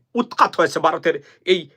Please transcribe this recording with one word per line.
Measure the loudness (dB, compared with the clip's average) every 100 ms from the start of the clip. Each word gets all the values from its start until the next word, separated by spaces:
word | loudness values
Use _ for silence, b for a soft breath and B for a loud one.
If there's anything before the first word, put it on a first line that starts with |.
| _
উৎখাত | -4 -2 2 2 2
হয়েছে | 0 0
ভারতের | 0 0 -2 -4 b b -2
এই | -2 -2